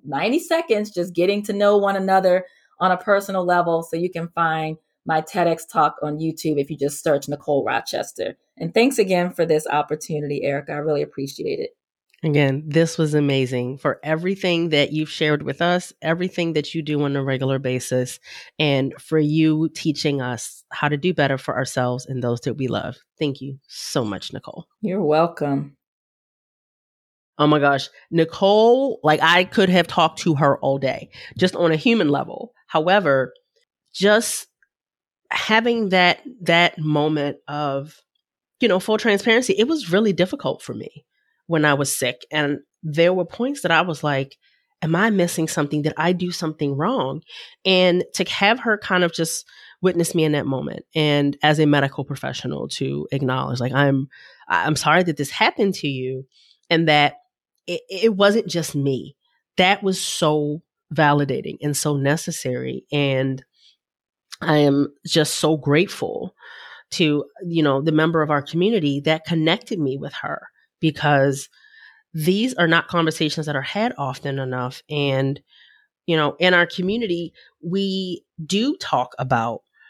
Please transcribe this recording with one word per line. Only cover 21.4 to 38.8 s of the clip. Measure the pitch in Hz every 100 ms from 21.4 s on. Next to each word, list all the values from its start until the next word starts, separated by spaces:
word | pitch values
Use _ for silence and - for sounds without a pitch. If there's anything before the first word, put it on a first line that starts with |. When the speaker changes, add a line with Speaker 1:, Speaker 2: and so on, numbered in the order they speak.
| -
Speaker 2:
ourselves | 127 131 131 123 123 -
and | 127
those | 120 120
that | 135
we | 131 127
love. | 107 - - _ -
Thank | 151 135
you | 139 135 _
so | - - 143 107
much, | 95 -
Nicole. | 101 - - - _
Speaker 1:
You're | 190 190
welcome. | 151 156 170 - 143 139 143 _ _ _ _ _ _ _ _ _ _ _ _ _ _ _ _ -
Speaker 2:
Oh | 151
my | 151
gosh, | 143 139 - - -
Nicole, | 165 165 - 196 214 233 254 269 -
like, | 151 151
I | 160 175
could | 196 - 185
have | 180 165
talked | - 160 -
to | 185 143
her | 147 -
all | 135 139
day, | 135 120 - - - -
just | 180
on | - 165
a | 156
human | 233 226 151
level. | 139 - - - _ _
However, | 160 160 208 160 135 123 - _ _ _ _ _
just | - 196 214 220 - - _ _ _ _ _ _ _ -
having | - - 220 240 233 202
that, | 185 180 - 269 226
that | 175 170 175 -
moment | 151 151 151 156 143 - -
of, | 147 147 139 151 _ _ _ _ _ _ -
you | 233
know, | 185